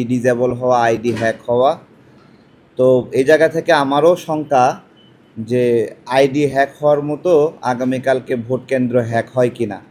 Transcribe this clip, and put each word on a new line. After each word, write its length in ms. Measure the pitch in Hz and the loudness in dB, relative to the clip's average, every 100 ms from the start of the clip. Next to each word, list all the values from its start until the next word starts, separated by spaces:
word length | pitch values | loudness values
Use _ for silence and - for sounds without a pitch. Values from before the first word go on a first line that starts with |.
| 120 | -2
ডিসেবল 460 | 123 123 120 127 | 0 0 0 0
হওয়া, 240 | 120 127 123 | -2 0 2
আইডি 300 | 117 110 120 | 2 0 -2
হ্যাক 260 | 110 113 107 - | -2 -2 -4 -4
হওয়া। 260 | 120 135 175 - _ _ - _ _ _ _ _ - | 0 0 0 -10 _ _ -20 _ _ _ _ _ 0
তো 80 | 127 127 110 | 2 2 0
এই 140 | 120 135 | -2 2
জায়গা 220 | 156 156 | 4 4
থেকে 240 | 165 165 | 0 0
আমারও 380 | 156 139 143 160 170 | 0 2 2 2 2
শঙ্কা 480 | - 156 147 131 127 185 - _ _ _ _ 110 | -2 -6 0 2 2 0 -12 _ _ _ _ -14
যে 260 | 110 123 123 117 107 - - | -4 -2 0 0 -2 -8 -2
আইডি 360 | 131 139 139 143 | 2 2 2 -2
হ্যাক 240 | 135 139 - | 0 -2 0
হওয়ার 260 | 147 147 | 0 0
মতো 280 | 147 147 180 156 156 - | 0 -4 0 2 2 -2
আগামীকালকে 720 | 123 120 127 131 127 131 120 127 | -6 -4 -2 -4 -2 -2 -2 -8
ভোট 260 | 113 127 - | -4 -8 -4
কেন্দ্র 280 | 135 123 120 | -2 0 0
হ্যাক 240 | 113 117 - | 0 -2 -4
হয় 180 | 131 123 | -2 -2
কি 120 | 117 110 | -2 -6
না। 140 | 95 - | -6 -16